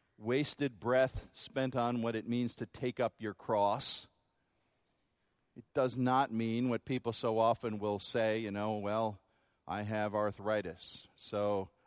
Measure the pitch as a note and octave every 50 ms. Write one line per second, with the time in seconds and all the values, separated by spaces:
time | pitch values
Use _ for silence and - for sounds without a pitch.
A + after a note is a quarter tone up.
0 | _ _ _ - G#2+ A2 B2 C#3+ D3 - - - C#3+ C3+ A#2+ F2+ D#2+ A#2 B2+ C3
1 | C3 C3 - - - - - - - - - C3+ C3 C3 B2+ C3 A#2 A#2+ B2 A#2+
2 | A2+ A#2 A2+ - - - A#2+ B2 B2 A#2 - - B2 - - - B2 B2 - -
3 | B2 A2+ - - A2 G#2+ G2 - - - A2+ G#2 G2+ G2+ G#2+ C3 - - - -
4 | - - _ _ _ _ _ _ _ _ _ _ _ _ _ _ _ _ _ _
5 | _ _ _ _ _ _ _ _ _ _ - - - _ - D3 C3 B2+ A2+ B2+
6 | B2 B2+ B2+ C3 C#3 - A2+ A2+ A2+ A2+ A2+ A#2 B2 B2+ A#2 A2+ - - B2+ B2
7 | - A#2 A2+ - - A#2 A2 A2 A2+ A2+ A2+ - - A2+ G#2+ G#2 G#2 G#2+ G#2 G2
8 | - - - A#2+ A2+ A2 G#2+ A2+ A2+ G#2 G2+ G#2 G#2 G#2+ A2 G#2+ G2+ G2+ G#2 A2
9 | A2+ A2 G#2 G2 _ _ _ _ _ _ _ _ - - E2+ G#2 G#2 G#2 A2 G#2+
10 | G#2+ G#2+ G2+ G#2+ G#2+ G#2 G2+ - G2+ G#2+ G#2+ G#2 F#2+ E2+ E2 - - - - -
11 | - - _ - - - - G2+ G#2 G#2 G#2 G2 F#2+ - _ _ _